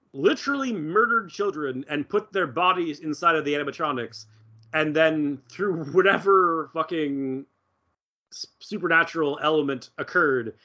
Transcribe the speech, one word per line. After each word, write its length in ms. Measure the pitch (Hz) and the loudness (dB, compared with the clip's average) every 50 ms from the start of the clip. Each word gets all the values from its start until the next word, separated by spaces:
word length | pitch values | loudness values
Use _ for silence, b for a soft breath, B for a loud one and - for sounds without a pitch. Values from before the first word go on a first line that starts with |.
| _ _ | _ _
literally 640 | - 139 - - 302 - - 277 285 277 269 254 220 | -2 2 2 2 2 2 -2 -4 -4 -4 -4 -4 -4
murdered 560 | 180 151 156 175 208 233 233 233 226 202 170 | -4 -4 0 2 2 2 2 2 0 -2 -4
children 560 | - - 202 202 185 151 147 135 123 127 139 - | -6 -4 -4 -4 -4 -4 -4 -6 -6 -8 -8 -6
and 180 | 151 147 139 | -6 -6 -4
put 260 | - - 214 208 - 190 | -2 -2 -4 -2 -2 -2
their 120 | 196 175 | -2 -2
bodies 540 | 143 117 165 180 185 180 180 170 160 147 - | -2 0 2 2 2 2 2 -2 -4 -6 -8
inside 340 | - 156 147 - 175 170 165 | -8 -8 -4 0 2 2 2
of 120 | 156 143 | 2 0
the 80 | 143 147 | 0 -2
animatronics, 720 | 147 147 139 135 - 160 151 135 123 117 113 - - - b b b b b - _ _ _ - | -2 -2 -4 -4 -4 -4 -2 -2 -4 -6 -8 -12 -18 -20 b b b b b -20 _ _ _ -2
and 200 | 156 156 156 147 | -2 0 2 2
then 440 | 160 160 160 160 156 147 143 139 127 - - | 4 4 4 2 0 -2 -2 -4 -6 -12 -14
through 340 | - - 196 202 175 165 156 | -8 -4 -2 -2 -2 -2 -4
<laughs> 80 | 139 | 0
whatever 760 | 135 185 185 196 185 175 165 196 196 190 180 170 165 160 147 139 - | 2 4 4 4 4 2 4 4 6 6 6 4 2 -2 -4 -4 -4
fucking 720 | 165 156 - 180 160 151 143 139 139 139 131 131 135 - _ _ _ _ _ _ _ _ _ _ _ _ _ _ _ _ _ | -6 -4 -4 -2 -2 -2 -2 -2 -4 -4 -4 -6 -8 -10 _ _ _ _ _ _ _ _ _ _ _ _ _ _ _ _ _
s-, 160 | - - - - _ _ | -18 -16 -16 -16 _ _
supernatural 760 | - - 214 196 165 165 165 165 165 160 - 165 156 143 143 151 | -14 -10 -8 -4 0 2 4 2 2 2 0 -2 -2 -2 -2 0
element 460 | - 156 160 156 143 139 135 127 - - _ - | 0 2 2 2 2 0 -2 -6 -8 -12 _ -12
occurred, 560 | 143 - - 180 165 147 131 127 113 113 - _ | -8 -2 0 2 2 2 2 0 -2 -6 -10 _